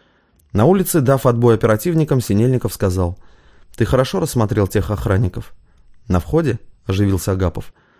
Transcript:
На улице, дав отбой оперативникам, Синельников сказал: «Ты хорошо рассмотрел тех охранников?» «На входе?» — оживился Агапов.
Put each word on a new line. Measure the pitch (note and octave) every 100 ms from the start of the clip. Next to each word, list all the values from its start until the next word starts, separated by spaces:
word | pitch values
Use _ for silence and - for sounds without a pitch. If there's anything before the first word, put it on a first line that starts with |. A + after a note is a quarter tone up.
| _ _ _ _ _
На | G2
улице, | C3 F#3+ F#3 E3+
дав | B2+ C3+ B2+
отбой | A#2 A#2+ A2
оперативникам, | A2+ G#2+ F3+ D#3+ D3+ C3+
Синельников | - G2+ B2 B2+ G#2
сказал: | - G2 F#2 F2 F2+ - - _ - -
«Ты | -
хорошо | A2+ C3 C3 G3
рассмотрел | D#3 A#2 G#2+ G#2+ G2
тех | G#2+ F#2
охранников?» | G#2 - F#2+ F#2 - - - _ _ _ - -
«На | F#2
входе?» — | - D#3 D#3 A2 - - -
оживился | F#2+ G2+ F#2+ -
Агапов. | F#2+ F#2 D#2+ - - _ _